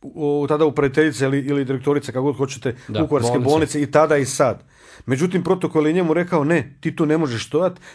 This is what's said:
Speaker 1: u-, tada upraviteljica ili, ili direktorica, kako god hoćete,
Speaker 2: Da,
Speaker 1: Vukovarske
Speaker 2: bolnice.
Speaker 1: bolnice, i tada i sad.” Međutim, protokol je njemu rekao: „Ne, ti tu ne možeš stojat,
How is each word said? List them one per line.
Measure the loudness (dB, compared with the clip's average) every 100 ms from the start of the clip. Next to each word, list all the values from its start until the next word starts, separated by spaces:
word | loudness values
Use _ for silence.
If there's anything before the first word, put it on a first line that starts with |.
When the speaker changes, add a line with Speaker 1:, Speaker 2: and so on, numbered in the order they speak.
Speaker 1:
u-, | -18 -6 -2 -2 0
tada | 2 2
upraviteljica | 2 0 4 2 2 -2
ili, | -2
ili | -2 -2 -2
direktorica, | -4 0 -2 -2
kako | -4
god | -2 -2
hoćete, | -4 -4 -8 -8 -8
Speaker 2:
Da, | -2
Speaker 1:
Vukovarske | 0 2 2
Speaker 2:
bolnice. | 0 2
Speaker 1:
bolnice, | 2 2 -2
i | 0
tada | 2 4 2
i | 0
sad.” | 0 0 0 -10 _ -20 -18 -4
Međutim, | -2 0 0
protokol | 0 0 0 0 2
je |
njemu | 2 0
rekao: | 0 0 0
„Ne, | 2 0 -2 -8
ti | -8 -2
tu | 0
ne | 0
možeš | 0 -4 -4
stojat, | -2 -2 -4 -20